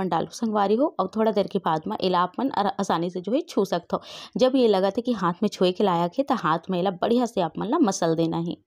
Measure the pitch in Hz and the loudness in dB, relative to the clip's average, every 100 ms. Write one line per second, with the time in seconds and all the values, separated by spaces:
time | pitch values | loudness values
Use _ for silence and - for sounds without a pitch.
0 | 190 165 - - 226 208 196 220 311 - | -2 -2 -4 -4 -2 0 2 2 0 -2
1 | 185 220 220 208 185 190 175 160 190 214 | -4 0 2 2 0 -2 0 -2 -2 -2
2 | 185 180 180 - 269 - 202 - 202 175 | 0 2 0 -2 -2 0 -2 -2 -2 -2
3 | 170 185 180 262 - - 196 175 - - | -2 -6 -4 -4 -2 -2 0 -2 -4 -6
4 | - - - - 254 269 233 190 196 196 | -6 -14 -8 2 2 4 4 4 2 0
5 | 233 226 175 175 208 - 180 185 208 170 | -2 0 -2 0 -2 2 0 2 2 2
6 | 175 214 277 240 160 165 - 180 190 175 | 0 0 -2 0 0 0 -2 -2 -2 0
7 | - 240 233 196 165 165 180 311 240 190 | 0 0 0 -2 -2 -2 -2 2 2 2
8 | 165 165 165 165 170 - | 0 2 0 -2 -4 -8